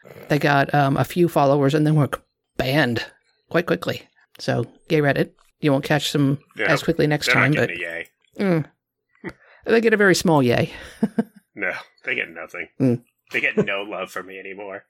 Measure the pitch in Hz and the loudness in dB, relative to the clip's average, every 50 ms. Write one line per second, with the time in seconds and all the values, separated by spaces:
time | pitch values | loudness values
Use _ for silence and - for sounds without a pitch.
0 | - - - - - - 151 147 - 147 143 139 135 - - 147 139 135 139 139 | -20 -20 -20 -12 -4 -2 -2 0 2 2 2 2 2 2 2 0 2 2 2 0
1 | 131 - - 180 175 165 - 160 143 135 139 147 139 139 143 156 151 151 156 151 | -2 -2 0 2 2 2 4 4 4 4 4 4 2 2 2 2 2 4 4 4
2 | 143 123 - - _ _ _ _ _ _ _ - 127 131 135 156 143 123 117 - | 2 2 -2 -6 _ _ _ _ _ _ _ -6 -4 0 0 2 2 0 0 -2
3 | - - - _ _ _ _ _ _ - - 170 180 - 170 180 - 135 110 - | -6 -8 -14 _ _ _ _ _ _ -4 -2 -2 0 0 -2 -4 -2 -6 -8 -8
4 | - _ _ _ _ _ _ - - - 127 127 113 - - _ _ - 160 156 | -10 _ _ _ _ _ _ -10 -4 -4 -2 -2 -4 -6 -10 _ _ -2 0 2
5 | 147 139 135 - 156 - _ _ _ _ _ _ - 151 139 135 135 - 160 143 | 2 2 2 0 -2 -4 _ _ _ _ _ _ 0 2 2 2 0 0 -2 -2
6 | - - - 147 143 135 143 - _ _ - - 107 - - - - - 160 - | -2 -2 0 0 2 2 0 -2 _ _ -8 -2 0 0 0 0 0 -2 0 0
7 | 147 147 151 147 - 120 127 123 104 - 151 123 120 90 87 87 87 85 82 82 | 2 0 0 0 0 0 2 2 4 2 2 2 0 -2 -4 -6 -8 -8 -10 -10
8 | 82 - _ _ _ _ _ - 202 190 175 160 143 - _ _ _ _ _ _ | -12 -14 _ _ _ _ _ -4 0 0 0 0 -2 -6 _ _ _ _ _ _
9 | _ _ _ _ - 185 - _ _ _ _ _ - - 220 233 220 226 220 208 | _ _ _ _ -16 -16 -16 _ _ _ _ _ -2 0 2 2 2 2 2 4
10 | 208 190 170 - - 185 160 143 131 120 117 - - - - - - - - - | 4 4 4 4 2 2 2 4 4 4 2 2 0 -2 -6 -12 -20 -20 -8 -4
11 | - - - - 233 - _ - _ _ - 107 98 90 85 - - - _ _ | -4 -4 -2 -2 -6 -6 _ -20 _ _ -12 -6 -6 -6 -6 -6 -10 -16 _ _
12 | - 127 131 117 104 80 82 82 78 - - 87 82 - _ - 131 127 120 120 | -8 -6 -4 -4 -6 -6 -8 -14 -14 -12 -12 -12 -14 -10 _ 0 0 0 0 0
13 | - _ _ _ _ - - 123 - 135 117 - - 101 101 98 101 107 101 90 | -4 _ _ _ _ -6 -4 -2 -2 -2 0 -2 -2 -2 -2 -6 -6 -6 -8 -8
14 | 95 92 - 95 90 95 95 95 95 95 95 95 104 98 95 101 - | -8 -8 -10 -12 -12 -12 -14 -16 -14 -14 -14 -14 -12 -12 -12 -14 -14